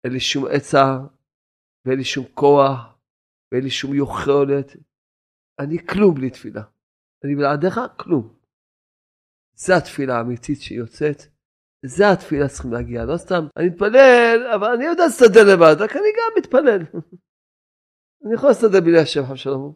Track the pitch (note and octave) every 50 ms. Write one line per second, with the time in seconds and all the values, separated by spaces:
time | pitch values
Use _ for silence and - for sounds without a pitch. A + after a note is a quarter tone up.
0 | - B2+ B2+ C3 - - - C#3 C3+ - C#3+ C#3+ C#3 - - C#3 C3+ C3+ C3+ C3
1 | C3+ - _ _ _ _ _ _ _ _ _ _ _ _ _ _ _ B2 C3 C3+
2 | B2+ - - C#3 B2+ - _ - D3 C#3+ C#3+ C#3+ C3+ C3+ C3+ B2 A#2 _ _ _
3 | _ _ _ _ _ _ _ _ _ _ B2 B2+ C3+ C3+ - - - C3+ C#3 C#3
4 | C#3+ C#3+ - - - C#3 C#3 C#3+ C#3 C#3 C#3 C#3 C3+ _ _ - _ _ _ _
5 | _ _ _ _ _ _ _ _ _ _ _ - C#3+ C#3+ D#3+ E3+ - - - G3
6 | G#3 F#3+ D#3+ C3+ C3 B2+ - - - A2+ G#2+ A2 G#2+ _ _ _ _ _ _ _
7 | _ _ _ _ - C#3+ C#3+ C#3+ C#3+ C#3 D3 D3 D#3 F#3 F3+ A3+ B3 - _ -
8 | - - F3 C3+ G#2+ A2 _ _ _ _ _ _ _ _ _ _ _ _ _ _
9 | _ _ _ _ _ _ _ _ _ _ _ _ - - F#3 E3 - - - -
10 | C#3 C3 B2 A#2 A#2 B2 B2 A#2 - - D3 - - - G#2 A#2 A#2 A2+ _ -
11 | D3+ D3+ C#3+ _ - _ _ _ _ _ _ _ _ _ _ _ - B2+ B2+ E3
12 | G3+ G#3 F#3 F#3+ - - D#3 C#3+ D3 C3 - - - B2 A#2 A#2+ B2 A#2 A#2+ A#2
13 | A#2 A#2+ D#3 F3 - - F#3 F3 D#3 C#3+ _ - E3 F#3 F3 F3 - A3 A3 C4
14 | C4+ C4 B3 A#3+ A#3 A#3 A#3 A3+ B3 B3 A3+ G3+ G3+ A3+ B3 A#3 C4+ E4 E4+ F4
15 | E4+ D#4+ A3 - B3 A3 F#3 A3+ G#3 G3+ F#3+ F3 E3+ D#3 D#3 D3+ G#3 G#3+ - F#4+
16 | G4+ G#4+ G#4+ A#4 A#4 A4+ A4+ G4 - - - C4 D#4 C4 G#3+ F#3+ E3 - - E3+
17 | D#3+ _ - _ _ _ _ _ _ _ _ _ _ _ _ _ _ _ _ _
18 | _ _ _ _ D4 G#3 A3+ A3+ C4+ C#4+ A3+ - A#3 G#3+ F#3 F#3+ E3+ E3+ E3+ E3
19 | D#3 D3 - D3+ C3+ B2+ C3+ C3 - C3+ C#3 C3 C#3 D3 D#3